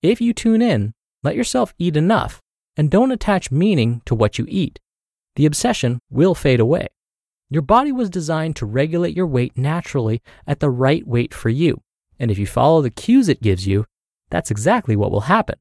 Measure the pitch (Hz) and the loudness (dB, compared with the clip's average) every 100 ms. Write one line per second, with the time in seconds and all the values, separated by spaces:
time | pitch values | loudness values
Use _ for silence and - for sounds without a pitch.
0 | 165 233 233 220 226 226 240 131 101 - | 2 0 -2 0 0 2 2 0 -2 -8
1 | _ _ 139 - 240 254 233 _ 175 151 | _ _ -4 -4 -2 -2 -2 _ -2 0
2 | 165 214 - - _ _ _ - 151 190 | 2 2 0 -10 _ _ _ -2 2 2
3 | 262 254 - 196 - 135 196 175 113 120 | 2 0 0 -2 0 0 2 2 0 -2
4 | - 113 107 - - 190 160 - _ _ | -4 0 0 -2 -4 -2 -4 -8 _ _
5 | _ _ _ - 151 147 240 220 123 123 | _ _ _ 0 0 2 -2 0 -2 -4
6 | _ 120 180 170 143 123 113 165 - _ | _ 0 2 2 2 4 4 2 -2 _
7 | _ _ _ _ _ 143 135 226 294 262 | _ _ _ _ _ -4 2 2 2 -2
8 | 220 180 156 160 160 151 110 117 151 170 | -4 -4 -4 -2 -4 -6 -4 -2 0 0
9 | 175 156 180 127 123 - 135 165 - 143 | -2 -2 -2 0 -2 -2 -2 -4 -4 -2
10 | 110 113 _ - - 147 147 123 131 160 | -2 -4 _ -20 -6 -2 0 2 2 0
11 | - 120 120 - 120 123 165 - _ _ | 0 -2 -2 -4 -2 2 0 0 _ _
12 | _ _ 120 101 101 - 135 165 131 - | _ _ -4 -2 -2 0 4 4 0 -4
13 | - 254 214 135 110 95 95 98 110 _ | 2 4 4 0 0 0 0 -2 -2 _
14 | _ _ _ 87 - 104 127 240 180 104 | _ _ _ -6 -4 -2 2 0 0 -2
15 | 104 101 113 214 - - | 0 -2 0 0 0 -8